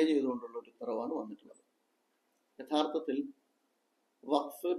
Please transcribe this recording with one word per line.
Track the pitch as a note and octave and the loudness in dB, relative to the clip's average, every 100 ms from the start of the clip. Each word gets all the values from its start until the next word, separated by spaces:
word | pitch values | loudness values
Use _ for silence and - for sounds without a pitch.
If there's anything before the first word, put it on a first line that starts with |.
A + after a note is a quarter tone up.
| D#3+ | 6
ചെയ്തുകൊണ്ടുള്ള | D3 C3 B2 A#2 A#2 | 4 2 0 -6 -10
ഒരു | - | -12
ഉത്തരവാണ് | - A#2+ A2+ A#2+ | -10 -4 -4 -2
വന്നിട്ടുള്ളത്. | D#3 A2 - - - _ _ _ _ _ _ _ _ _ - | -4 -6 -12 -18 -20 _ _ _ _ _ _ _ _ _ -18
യഥാർത്ഥത്തിൽ | C3 D3+ D#3 D#3+ - C3+ C3+ - _ _ _ _ _ _ _ _ C3 | 0 2 2 0 0 -2 -2 -8 _ _ _ _ _ _ _ _ 0
വഖഫ് | C#3+ D3 - F3+ | 0 0 -4 -2